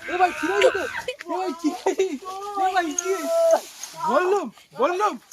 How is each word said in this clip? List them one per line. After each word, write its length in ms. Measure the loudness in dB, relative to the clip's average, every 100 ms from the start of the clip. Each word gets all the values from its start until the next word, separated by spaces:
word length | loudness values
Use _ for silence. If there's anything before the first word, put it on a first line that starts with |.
এ 140 | -6 2
ভাই, 140 | 2
কি 140 | 2 -2
হলো 220 | 4 4
তো? 120 | 4 -4 -6 -8 -10
এ 120 | -6 -4
ভাই, 160 | -4
কি? 160 | -2 -2 0 -2 0 -2 -2 -8 -10 -8 -2
এ 80 | 0
ভাই, 160 | 0 0
কি? 200 | -2 -2 -2 0 2 4 4 2 -14 -14 -4
বললুম, 420 | 2 2 4 2 0 -10 _
বললুম 400 | -2 0 2 0 -2 _